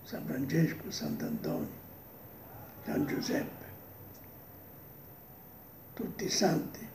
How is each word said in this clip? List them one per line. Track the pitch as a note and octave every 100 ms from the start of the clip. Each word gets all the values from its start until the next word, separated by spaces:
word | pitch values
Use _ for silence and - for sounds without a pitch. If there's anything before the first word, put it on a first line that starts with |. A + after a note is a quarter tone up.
San | - A3+ -
Francesco, | C3 C#3 D#3+ D#3+ - -
Sant'Antonio, | - - - - - D#3 D3+ - - - - - - - - - - - -
San | - - -
Giuseppe, | - - - - - - - - - - - - - - - - - - - - - - - - - - - -
tutti | - - - F3+
i |
santi | - - D#3+ - - -